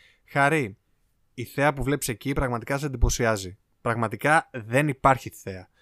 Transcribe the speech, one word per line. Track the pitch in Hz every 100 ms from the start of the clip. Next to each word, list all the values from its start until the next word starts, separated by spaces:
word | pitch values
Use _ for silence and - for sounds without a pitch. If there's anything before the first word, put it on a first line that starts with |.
| _ _ _
Χαρή, | 143 139 156 113 104 _ _ _ _ _
η | -
θέα | 117 - 143
που | 139
βλέπεις | 123 139 -
εκεί | 113 135
πραγματικά | 143 135 120 110 139
σε | 147
εντυπωσιάζει. | 123 123 - 117 107 95 95 _ _
Πραγματικά | 120 117 110 110 143 156 -
δεν | 127 107 127 151
υπάρχει | 135 139 131 -
θέα. | - - 92 95 _